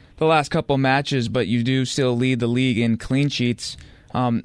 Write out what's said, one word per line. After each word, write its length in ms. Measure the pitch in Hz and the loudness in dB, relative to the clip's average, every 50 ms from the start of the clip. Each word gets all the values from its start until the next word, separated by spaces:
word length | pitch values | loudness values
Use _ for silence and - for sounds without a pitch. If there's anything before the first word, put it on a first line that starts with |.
| - - - - | -20 -20 -6 -2
the 80 | 156 | 2
last 240 | 160 160 156 139 - | 2 4 2 2 0
couple 280 | - 165 - - 139 135 | -2 -4 0 0 0 2
matches, 520 | 135 131 131 139 143 - 143 135 120 117 | 2 2 2 0 0 0 -2 -2 -2 -2
but 180 | - 127 117 87 | -2 -2 0 0
you 160 | 120 120 117 | 0 0 0
do 220 | 123 131 131 131 | 0 0 0 0
still 300 | 123 - - 135 127 120 | -2 -2 0 0 0 2
lead 240 | 120 127 131 131 120 | 2 0 0 0 0
the 60 | 120 117 | 0 0
league 300 | 120 127 131 131 123 107 | 0 2 2 2 2 2
in 200 | 117 117 113 107 | 2 0 0 -2
clean 320 | - - 131 135 143 143 | -2 -2 0 0 0 0
sheets. 480 | - - 123 120 120 - - - - - - - - - - - - | 0 -2 -2 -2 -2 -4 -8 -12 -12 -14 -18 -20 -20 -20 -20 -8 -4
Um, 300 | 110 127 123 117 113 - | -2 0 0 0 -2 -4